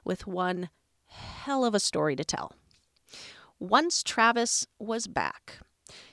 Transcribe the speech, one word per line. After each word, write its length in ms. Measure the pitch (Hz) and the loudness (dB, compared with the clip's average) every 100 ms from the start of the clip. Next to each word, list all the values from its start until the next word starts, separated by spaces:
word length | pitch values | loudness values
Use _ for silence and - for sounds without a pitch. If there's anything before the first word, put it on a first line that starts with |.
| - | -6
with 220 | 185 - | -4 -4
one 420 | 185 180 180 180 _ _ _ _ | -2 0 -2 -6 _ _ _ _
hell 580 | - - - - 269 247 | -16 -14 -10 -2 2 4
of 80 | |
a 60 | 208 | 4
story 360 | - - 151 135 | 2 2 0 0
to 80 | |
tell. 300 | - - - - _ _ _ _ _ - - - - - | -2 -4 -8 -14 _ _ _ _ _ -20 -18 -20 -20 -12
Once 460 | 180 240 339 - | 2 4 4 0
Travis 640 | - - 226 240 233 - - - | 0 4 4 4 2 0 -2 -8
was 300 | 214 226 208 | -6 -4 -4
back, 520 | - 78 - - - - _ - - - | -2 -4 -6 -16 -20 -20 _ -20 -20 -20